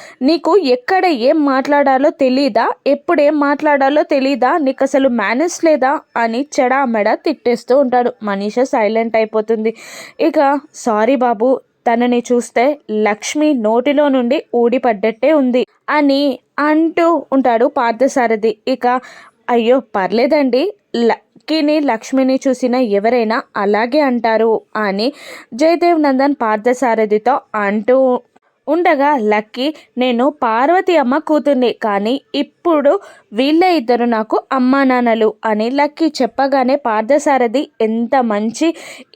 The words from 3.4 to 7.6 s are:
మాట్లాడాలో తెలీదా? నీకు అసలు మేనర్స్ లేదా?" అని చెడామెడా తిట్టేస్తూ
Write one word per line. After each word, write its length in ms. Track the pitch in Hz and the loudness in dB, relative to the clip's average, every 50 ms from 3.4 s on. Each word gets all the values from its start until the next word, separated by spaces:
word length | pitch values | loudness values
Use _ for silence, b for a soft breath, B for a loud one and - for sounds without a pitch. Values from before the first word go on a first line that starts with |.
మాట్లాడాలో 640 | 285 285 294 285 302 311 294 277 269 269 294 302 330 | 0 0 -2 0 0 0 2 2 2 2 2 0 0
తెలీదా? 480 | - 311 277 262 269 285 240 240 254 302 | 0 0 0 0 0 0 0 0 0 0
నీకు 280 | 349 302 262 262 - 269 | 0 0 -2 -2 -2 -2
అసలు 240 | 269 - 285 269 269 | 0 0 2 2 2
మేనర్స్ 500 | 240 233 202 196 226 247 311 359 - - - | 0 0 -2 -2 -2 -2 -2 -2 -2 -2 0
లేదా?" 280 | 330 311 285 254 247 233 - - _ - | 2 2 2 2 0 -2 -2 -6 _ -4
అని 240 | 254 233 226 226 233 285 285 | -2 -2 -2 -2 -4 -6 -4
చెడామెడా 640 | - - 269 247 254 269 285 247 226 220 202 214 240 | -2 -2 0 0 0 0 0 0 0 0 0 0 -2
తిట్టేస్తూ 600 | - - 359 285 - - 254 240 233 | -2 -2 -4 -4 -2 -2 -2 -2 -2